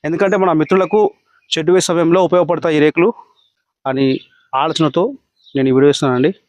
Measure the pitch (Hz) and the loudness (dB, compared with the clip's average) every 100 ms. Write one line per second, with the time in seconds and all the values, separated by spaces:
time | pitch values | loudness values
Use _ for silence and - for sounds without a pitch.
0 | 151 175 196 196 190 156 151 190 180 208 | -6 -2 0 2 0 0 0 0 0 0
1 | 202 _ _ _ _ - 160 185 175 170 | 0 _ _ _ _ -4 0 0 0 -2
2 | 165 180 175 180 175 165 170 151 151 160 | 2 2 2 0 0 -2 -2 0 0 2
3 | 185 - _ _ _ _ _ _ 135 131 | -2 -2 _ _ _ _ _ _ -8 -2
4 | 135 131 - _ _ 131 156 156 156 165 | -2 -2 -8 _ _ -4 -4 0 -2 0
5 | 214 269 _ _ _ 139 131 131 143 139 | -4 -6 _ _ _ -2 0 4 2 2
6 | 143 123 147 190 | -2 0 -2 -4